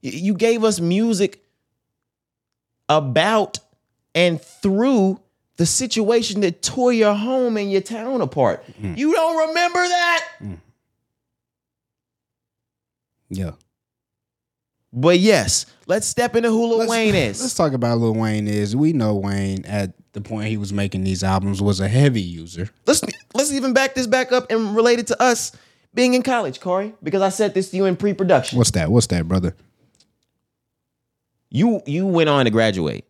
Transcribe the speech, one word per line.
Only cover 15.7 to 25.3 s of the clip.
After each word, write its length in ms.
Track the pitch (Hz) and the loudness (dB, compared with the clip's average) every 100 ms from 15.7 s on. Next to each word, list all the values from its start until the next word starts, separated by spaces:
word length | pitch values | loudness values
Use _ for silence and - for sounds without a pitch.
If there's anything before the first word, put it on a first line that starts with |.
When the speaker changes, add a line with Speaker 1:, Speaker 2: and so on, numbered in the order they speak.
| _ - | _ -4
Speaker 1:
let's 220 | 190 214 | -2 -2
step 280 | - 240 226 | -4 -2 0
into 140 | 233 | 0
who 160 | 220 233 | 0 0
Lil 120 | 226 | 0
Speaker 2:
Let's, 100 | 226 | 0
Speaker 1:
Wayne 240 | 226 220 | 0 2
is. 280 | 196 123 98 | 2 0 -2
Speaker 2:
let's 120 | 254 | -6
talk 200 | - 165 | -2 0
about 260 | 131 120 117 | 0 0 2
Lil 160 | 117 110 | 0 0
Wayne 320 | 110 107 104 | 0 -2 -2
is. 280 | 104 104 120 | -2 -2 0
We 160 | 151 | 2
know 220 | 160 110 104 | 2 0 0
Wayne 480 | 98 98 98 95 92 | -2 -2 -2 -4 -6
at 280 | 104 98 - _ | -4 -6 -8 _
the 80 | 101 | -14
point 260 | 101 110 107 | -10 -8 -6
he 100 | 110 | -6
was 160 | 101 | -6
making 300 | 101 101 98 | -4 -4 -2
these 200 | 95 92 | -2 -2
albums 380 | 95 95 101 95 | 0 0 -2 -2
was 180 | 101 95 | -2 0
a 80 | 98 | 0
heavy 340 | 117 143 120 | 4 4 2
user. 480 | 90 85 82 82 98 _ - | -4 -8 -14 -10 -10 _ 0
Speaker 1:
Let's, 160 | 302 - - _ 233 | 0 0 -12 _ -2
let's 160 | 277 | -2
even 220 | 277 262 | 0 0
back 200 | 254 269 | 0 0
this 140 | 262 247 | -2 0
back 240 | 254 254 | 0 2
up 180 | 247 247 | -2 0
and 240 | 226 220 214 | -2 0 2
relate 220 | 247 240 | 2 2
it 80 | 220 | 0
to 140 | 214 | 0
us 300 | 254 | 2